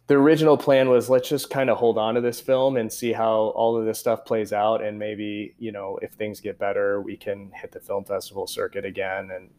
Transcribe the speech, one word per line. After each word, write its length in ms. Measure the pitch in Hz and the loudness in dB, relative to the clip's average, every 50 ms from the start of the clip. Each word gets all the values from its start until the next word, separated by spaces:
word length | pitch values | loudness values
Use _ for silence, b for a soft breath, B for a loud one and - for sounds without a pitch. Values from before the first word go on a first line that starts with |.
| _ - | _ 4
the 60 | 143 | 4
original 420 | 139 139 147 160 151 156 160 143 | 6 8 6 6 6 6 6 6
plan 320 | 135 - 147 135 131 131 127 | 6 6 4 4 6 6 6
was, 220 | 127 120 - 120 | 4 4 4 4
let's 180 | 131 123 127 - | 2 2 2 0
just 220 | 151 131 - - | -4 -4 -4 -4
kinda 240 | - 139 131 123 107 | -4 0 0 2 2
hold 240 | 101 120 117 107 110 | 2 2 2 2 2
on 160 | 107 110 117 | 0 0 0
to 60 | 120 | 0
this 200 | 120 120 117 - | 0 -2 -4 -4
film 360 | - - 131 127 131 139 135 | -2 0 0 2 2 2 0
and 160 | 120 110 110 | 0 -2 -4
see 200 | - - 123 117 | -6 -4 -4 -2
how 400 | 110 113 113 113 110 110 110 107 - | -2 0 0 2 2 2 0 0 0
all 200 | - 117 117 117 | 0 0 2 2
of 100 | 113 110 | 0 0
this 120 | 110 107 - | -2 -4 -2
stuff 260 | - 120 113 - - | -2 -2 -2 -2 -2
plays 280 | - 123 110 107 98 | -2 -2 -2 -2 -2
out. 280 | 104 104 104 110 113 107 | -2 0 2 2 2 0
And 180 | 107 107 104 107 | -2 -6 -6 -6
maybe, 580 | 107 107 107 101 107 104 104 104 104 - - - | -8 -8 -8 -8 -8 -8 -8 -8 -10 -12 -12 -12
you 140 | 120 110 | -12 -10
know, 260 | 101 101 98 98 98 - | -10 -10 -10 -10 -10 -10
if 120 | - - | -10 -10
things 280 | - - 110 104 104 - | -8 -8 -8 -8 -8 -8
get 180 | - 101 92 - | -10 -12 -8 -4
better, 400 | 101 101 101 - 101 101 101 101 | -4 -2 0 0 0 0 0 -2
we 160 | 98 101 98 | -4 -8 -10
can 340 | - - - 202 202 202 95 | -10 -8 -8 -8 -8 -10 -16
hit 200 | - - - - | -16 -16 -16 -16
the 80 | - 92 | -16 -14
film 240 | - - 101 98 98 | -10 -8 -6 -6 -6
festival 420 | - 101 95 - - 95 98 92 | -6 -6 -6 -8 -8 -10 -8 -8
circuit 380 | 90 - 107 98 92 - 98 98 | -8 -6 -6 -6 -6 -6 -8 -8
again. 460 | 95 92 98 95 92 95 98 95 95 92 | -8 -6 -6 -6 -6 -6 -8 -8 -10 -12
And, 160 | 92 92 - _ | -14 -14 -18 _